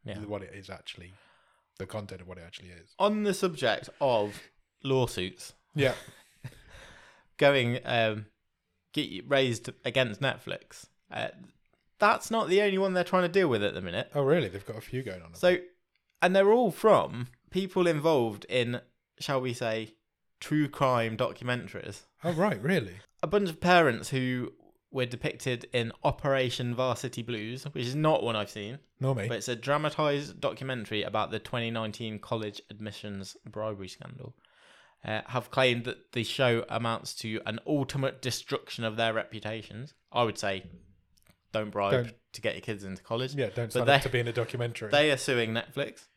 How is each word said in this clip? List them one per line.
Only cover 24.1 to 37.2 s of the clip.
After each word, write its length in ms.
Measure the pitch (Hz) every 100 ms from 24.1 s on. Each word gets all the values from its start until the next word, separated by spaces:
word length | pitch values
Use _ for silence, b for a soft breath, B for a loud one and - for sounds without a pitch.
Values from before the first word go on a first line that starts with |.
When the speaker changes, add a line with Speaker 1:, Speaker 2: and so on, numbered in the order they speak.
Speaker 1:
who 420 | 135 127 127 123 - - _ _
were 140 | 135 123
depicted 640 | 123 156 - - 120 -
in 180 | 123 117 -
Operation 720 | 151 131 147 135 127 - 123 120
Varsity 460 | 127 117 131 123
Blues, 420 | 117 117 107 127 143
which 200 | 143 120
is 100 | 139
not 280 | 156 143
one 120 | 107 110
I've 140 | 101
seen. 300 | - 104 139 _ _
Speaker 2:
Nor 160 | 131 131
me. 120 | 101
Speaker 1:
But 100 | 117
it's 100 | -
a 60 | 120
dramatised 840 | 117 147 151 - 151 143 143 92
documentary 640 | 143 - 131 127 104 107
about 280 | 82 107 104
the 80 | 107
twenty 300 | - 123 117
nineteen 480 | 117 110 104 113 107
college 420 | - 117 107 101 -
admissions 640 | 107 107 101 107 98 95 - -
bribery 440 | 107 107 104 92
scandal, 460 | - - - - - b b b b b b
uh, 180 | - 107 -
have 240 | 123 -
claimed 320 | - 131 120
that 300 | 117 113 _
the 100 | 123
show 400 | 110 - 131 117 117
amounts 440 | 110 117 113 -
to 260 | -